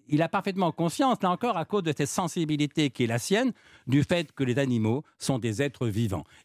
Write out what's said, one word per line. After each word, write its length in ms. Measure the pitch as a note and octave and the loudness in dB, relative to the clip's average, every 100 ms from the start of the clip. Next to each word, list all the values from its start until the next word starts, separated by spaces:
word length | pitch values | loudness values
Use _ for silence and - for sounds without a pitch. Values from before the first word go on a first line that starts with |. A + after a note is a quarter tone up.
| - | -2
il 120 | D3 | 0
a 80 | E3 | 2
parfaitement 420 | G3 F#3+ F#3+ F3 | 0 -2 0 0
conscience, 460 | - E3+ - C4+ G#3+ | 0 -2 2 2 2
là 80 | F#3 | 0
encore, 260 | F3+ A#3+ F#3 | 0 -2 -2
à 80 | D#3 | -2
cause 160 | G#3 | -2
de 120 | D#3+ C#3+ | 0 -2
cette 140 | C#3+ | -2
sensibilité 800 | - F3 - D3+ D3+ D3 - D3 | -2 -2 -2 -2 0 0 0 0
qui 140 | - A#2+ | 2 0
est 20 | |
la 100 | A#2 | 0
sienne, 340 | - G3 B3+ - - - - | 0 0 0 -2 -12 -14 0
du 160 | C#3 | 2
fait 280 | C#3+ F3 D#3 | 2 0 -2
que 120 | - | -4
les 160 | C3 A#2+ | -2 0
animaux 440 | C3+ A#2+ G#2+ B2+ - - | 0 2 0 0 -4 -8
sont 220 | - C3 | -2 -2
des 220 | A2+ G#2+ | -2 -2
êtres 260 | C#3+ - A#2+ | -4 -2 -4
vivants. 360 | G#2 A#2 F2 - - | -2 -2 -4 -8 -10